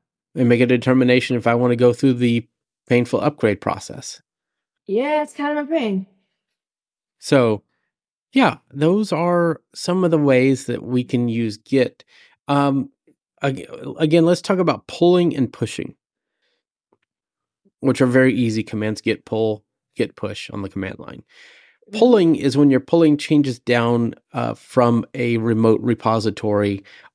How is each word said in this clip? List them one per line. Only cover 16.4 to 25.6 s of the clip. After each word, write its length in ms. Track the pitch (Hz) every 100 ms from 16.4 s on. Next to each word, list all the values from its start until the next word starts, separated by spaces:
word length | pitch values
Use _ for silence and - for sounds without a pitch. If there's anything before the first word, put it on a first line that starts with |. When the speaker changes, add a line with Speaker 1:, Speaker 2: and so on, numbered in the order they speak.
| _ _ _ _ _ _ _ _ _ _ _ _ _ _
Speaker 1:
which 200 | 135 127
are 60 | 127
very 260 | 127 131
easy 300 | 127 117 110
commands, 400 | 110 107 107 107
git 240 | - 107 -
pull, 360 | 110 110 107 _ _ _
git 220 | - 113 -
push 320 | 120 98 -
on 140 | 104
the 80 | 98
command 280 | 98 95 -
line. 200 | - -
Speaker 2:
Mm-hmm. 800 | _ _ - - _ _ _ 208
Speaker 1:
Pulling 380 | 240 226 165 151
is 200 | 139 135
when 140 | 147
you're 100 | 127
pulling 380 | - 170 160 147
changes 400 | - 151 143 120
down, 560 | - 120 117 120 117 - _
uh, 220 | 127 117
from 500 | 110 - - 120 117 -
a 240 | - 120 117
remote 460 | 113 110